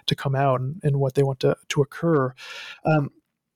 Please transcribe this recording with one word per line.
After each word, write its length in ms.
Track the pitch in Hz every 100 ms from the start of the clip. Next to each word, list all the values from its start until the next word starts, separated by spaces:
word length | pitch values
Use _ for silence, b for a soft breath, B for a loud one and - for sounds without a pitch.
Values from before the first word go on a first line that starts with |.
| -
to 100 | -
come 200 | 139 135
out 240 | 139 127
and, 200 | 131 170
and 160 | 151 139
what 160 | 135 143
they 80 |
want 160 | 139 131
to, 160 | 139 - -
to 140 | 151
occur. 500 | 135 - 170 151 131 - B B B B 160
Um, 240 | 156 139 _ _ _ _